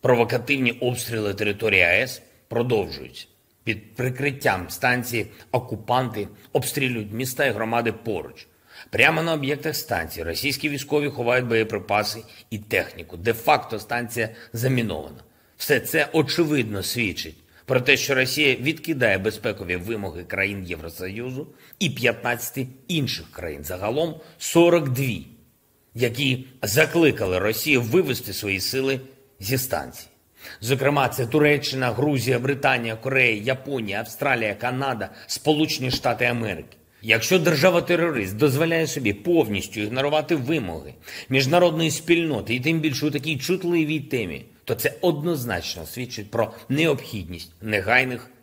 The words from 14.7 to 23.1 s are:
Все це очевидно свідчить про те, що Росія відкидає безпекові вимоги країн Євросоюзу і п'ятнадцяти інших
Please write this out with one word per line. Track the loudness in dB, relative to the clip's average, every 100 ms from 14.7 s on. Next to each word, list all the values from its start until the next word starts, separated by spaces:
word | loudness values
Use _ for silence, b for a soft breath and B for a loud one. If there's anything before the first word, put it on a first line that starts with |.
| 2 0 -4 -8 -16 -20 b b b
Все | 2 2
це | 2 0 2
очевидно | 2 2 2 2 2 0 -2
свідчить | -4 -2 -2 -4 -10 -14 b b
про | 0 0
те, | 4 2
що | 4
Росія | 0 0 2 2
відкидає | 2 -2 -4 -4 0 2 2
безпекові | 0 -2 -6 -6 -4 -4
вимоги | -4 -6 -6 -10
країн | -8 -4 -2 -4
Євросоюзу | -8 -10 -10 -10 -10 -8 -8 -10 -12 B B B
і | -2
п'ятнадцяти | 2 2 2 -2 -4 -4 -8 -8 -10 -6
інших | -2 -2